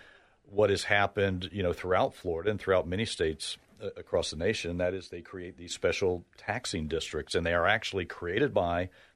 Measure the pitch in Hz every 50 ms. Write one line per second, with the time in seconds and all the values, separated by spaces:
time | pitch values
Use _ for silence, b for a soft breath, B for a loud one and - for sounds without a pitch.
0 | b b b b b b b b b - 95 101 107 98 98 90 - - 104 101
1 | 101 98 - 104 98 98 92 90 92 87 - 101 92 87 82 - - 90 92 95
2 | 127 135 - - - 92 82 82 87 104 107 92 - 95 95 90 82 85 87 101
3 | 113 110 - - 87 80 78 - - - - - _ _ _ - 107 98 - 90
4 | 87 - - 90 82 - - 76 85 104 110 - - 85 87 87 90 90 95 92
5 | 87 - - 87 82 - - 95 87 87 92 - 87 87 - - - 90 82 -
6 | 101 92 90 87 - _ _ - - - 104 - - - - 87 78 76 82 80
7 | - - - 78 71 - - 95 82 85 87 87 85 95 107 113 - - - 98
8 | 87 - - - 87 85 90 113 143 139 98 101 92 85 85 90 92 90 b b
9 | b b b